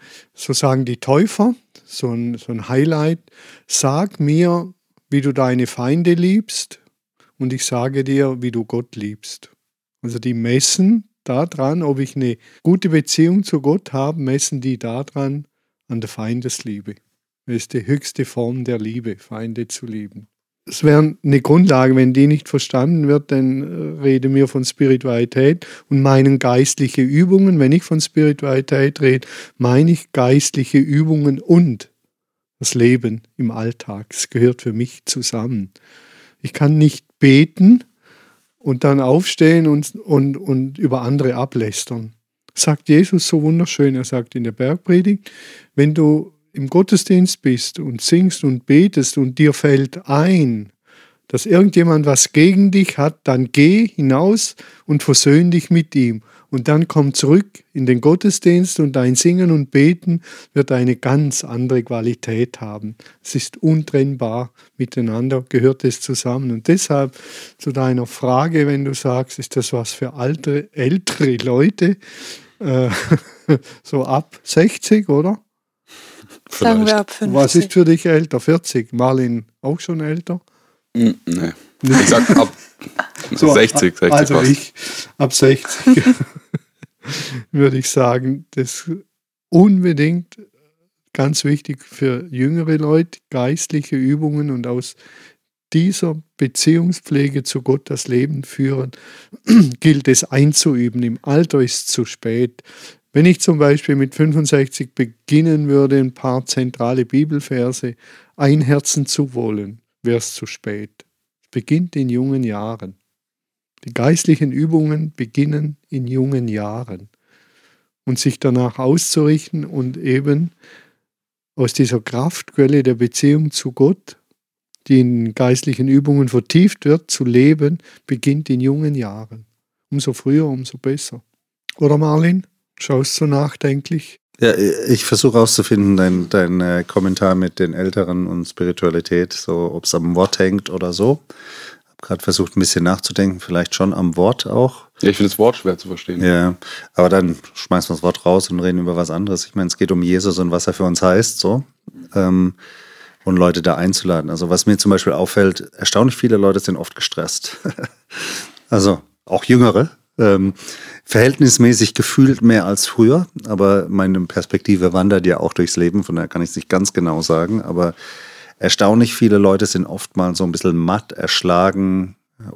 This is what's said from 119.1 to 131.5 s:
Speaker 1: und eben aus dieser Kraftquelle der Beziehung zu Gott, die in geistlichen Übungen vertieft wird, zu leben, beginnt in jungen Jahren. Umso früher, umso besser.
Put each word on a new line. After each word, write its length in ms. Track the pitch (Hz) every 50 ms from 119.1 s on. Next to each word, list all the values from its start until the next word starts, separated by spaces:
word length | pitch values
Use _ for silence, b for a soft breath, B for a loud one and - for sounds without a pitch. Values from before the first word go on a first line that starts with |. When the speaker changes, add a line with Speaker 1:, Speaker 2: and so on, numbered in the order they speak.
| - 156 151 151 156 156 - - - 151 147
Speaker 1:
und 320 | - 151 139 127 127 135 165
eben 540 | - 135 131 139 139 147 143 156 170 170 b b b b b b b b b b b b _ _ _ _ _ _ _ _ _
aus 200 | 143 127 113 -
dieser 260 | - 135 107 123 110
Kraftquelle 800 | - - 123 120 139 175 - - - - - 147 135 135 147 143
der 120 | 127 127 120
Beziehung 560 | 113 123 117 - - 147 143 147 156 156 147
zu 220 | - - - 131
Gott, 440 | 123 - 135 160 190 - _ - - _ _ _ _ _ _ _ _ _ _ _ _ _ _
die 140 | - 135 131
in 340 | 123 123 123 117 113 110 104
geistlichen 520 | - 127 123 127 127 - 143 123 - 127
Übungen 420 | 135 135 143 143 147 143 139 135 123
vertieft 580 | 127 120 - - - 165 185 202 - - -
wird, 240 | 143 151 165 - -
zu 140 | - - 131
leben, 540 | 120 120 123 135 151 156 147 147 147 175 b b b b b b
beginnt 420 | - 135 113 - 139 143 156 147 -
in 120 | 131 123
jungen 340 | 127 135 143 151 156 147 147
Jahren. 500 | 131 113 98 101 107 110 - 110 113 - _ _ _ _ _ _ _ _ _
Umso 240 | 139 143 - 139 123
früher, 320 | - - 135 143 156 160
umso 320 | 147 131 131 127 - - 131
besser. 440 | - 135 139 151 - - - 120 - _ _ _ _ _